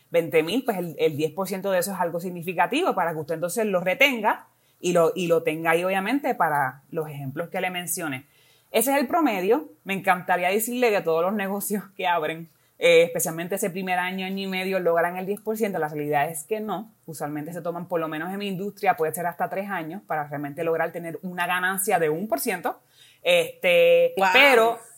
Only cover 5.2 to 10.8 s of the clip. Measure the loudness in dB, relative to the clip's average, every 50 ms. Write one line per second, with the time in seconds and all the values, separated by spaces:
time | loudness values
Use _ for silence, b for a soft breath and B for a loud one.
5.2 | 0 2 2 2 2 0 -2 0 2 2 2 2 2 0 0 0 0 0 -2 0
6.2 | 0 -2 0 2 2 2 2 2 0 -2 -4 -8 _ _ -6 -6 -6 -6 -8 -10
7.2 | -10 -8 -8 -8 -8 -6 -6 -4 -4 -4 -4 -6 -6 -6 -6 -6 -6 -6 -6 -8
8.2 | b b b b b b b b b b 0 0 2 2 2 0 0 0 0 2
9.2 | 2 2 0 2 2 2 2 2 0 -6 -16 _ -8 -6 -6 -2 2 2 2 2
10.2 | 2 0 0 2 2 2 0 0 -2 -2 0 2